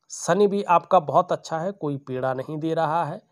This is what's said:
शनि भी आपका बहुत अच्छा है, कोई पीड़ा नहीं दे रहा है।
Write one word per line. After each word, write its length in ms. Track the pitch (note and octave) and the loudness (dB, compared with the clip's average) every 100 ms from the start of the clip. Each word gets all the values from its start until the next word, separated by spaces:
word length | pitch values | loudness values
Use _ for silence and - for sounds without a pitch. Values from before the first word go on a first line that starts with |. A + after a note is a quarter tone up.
| - | -20
शनि 360 | - - F3+ G#3 | -6 0 2 2
भी 140 | G3+ F#3+ | 2 2
आपका 340 | E3+ - F#3 | 2 4 2
बहुत 300 | C#3+ D3+ F3+ | 4 0 2
अच्छा 280 | D#3+ - D#3+ | -2 -4 -6
है, 120 | F3+ | -6
कोई 260 | - D3+ C#3 | -6 -6 -6
पीड़ा 360 | C#3 B2+ C3 | -6 -4 -4
नहीं 240 | C3 C3 D#3 | -4 -6 -6
दे 140 | D#3+ | -4
रहा 300 | D#3+ D#3 E3 D3 | 0 0 0 -2
है। 160 | F3+ _ | -8 _